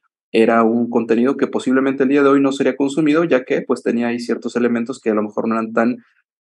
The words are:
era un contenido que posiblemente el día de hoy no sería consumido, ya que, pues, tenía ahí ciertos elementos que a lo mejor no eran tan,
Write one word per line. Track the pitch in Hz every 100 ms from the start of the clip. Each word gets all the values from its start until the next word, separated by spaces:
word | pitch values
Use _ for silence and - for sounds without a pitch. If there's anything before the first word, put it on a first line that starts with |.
| _ _ _
era | 113 113 117
un | 113 120 120
contenido | 117 113 117 131 139
que | 131
posiblemente | 101 131 131 135 135
el | 135
día | 143
de | 139
hoy | 139
no | 139
sería | 135 131 127
consumido, | 139 165 147 156
ya | 170 127
que, | - 160
pues, | - 120
tenía | - 117 120
ahí | 120
ciertos | 120 113 117 120
elementos | 120 117 117 120
que | 113
a |
lo | 107
mejor | 107 - 113
no | 113
eran | 110
tan, | 113 120 123 _ _ _ _